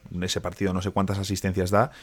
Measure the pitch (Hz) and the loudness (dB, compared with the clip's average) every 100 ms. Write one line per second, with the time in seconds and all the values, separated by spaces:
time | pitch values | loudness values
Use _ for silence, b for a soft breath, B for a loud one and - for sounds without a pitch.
0 | - 90 90 - 90 - 98 92 95 98 | -6 -6 -4 -4 -6 -2 0 0 0 0
1 | 98 98 98 95 95 92 90 101 131 B | 0 0 -2 -2 0 0 4 4 4 B